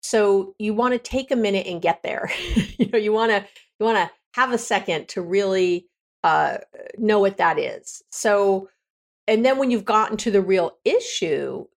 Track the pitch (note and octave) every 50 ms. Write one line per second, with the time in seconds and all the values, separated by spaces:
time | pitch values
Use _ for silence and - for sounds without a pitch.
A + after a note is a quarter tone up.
0 | - - - A3 G#3 G3+ G3 G3 F#3+ G3 - _ G#3+ G#3 G#3+ G#3 A#3 B3 B3 A#3
1 | A#3+ - - C4 C4+ - C#4+ A#3+ A3 G#3 G3 G3 - - F3+ E3+ E3+ E3+ E3+ -
2 | - - - - - - - - - - - A#3 - - - - B3 - - A3+
3 | G#3+ G#3+ G#3+ A3 A3+ A3+ G#3+ G3 G3 - _ - _ _ _ _ G#3+ A3+ A3+ G3+
4 | F3 D#3+ - _ _ _ - - B3+ B3 A#3+ A#3 - - A3+ F#3+ G3 - E3+ D#3
5 | - - - G3 F3 E3+ F3+ G3 G3+ G3 F#3+ F#3+ F#3 F3+ F3 F3 F3+ _ _ _
6 | _ _ _ _ - E3+ D#3 D#3 D3+ C#3+ - - - _ _ - - - - -
7 | A3+ G#3+ G#3+ G#3 G3 G3 G3 - F3+ E3+ D#3+ D3+ C3+ B2 A2 - _ - - -
8 | _ _ - - - A3+ G#3 G3+ G3+ G3 G3 F#3+ G3 - _ _ _ _ _ _
9 | _ _ _ _ _ - A3+ A3 A#3 C4 C4+ C4+ C#4 B3+ A#3+ A3 G3 - A3 G#3+
10 | A3 - A3 G#3+ - A#3+ G3 G3 F#3+ F3+ F#3+ F#3 E3+ E3 - _ _ A#3 E4+ B4
11 | - - - - - E3 D3+ C#3 C#3+ C3 C3 C3 - _ _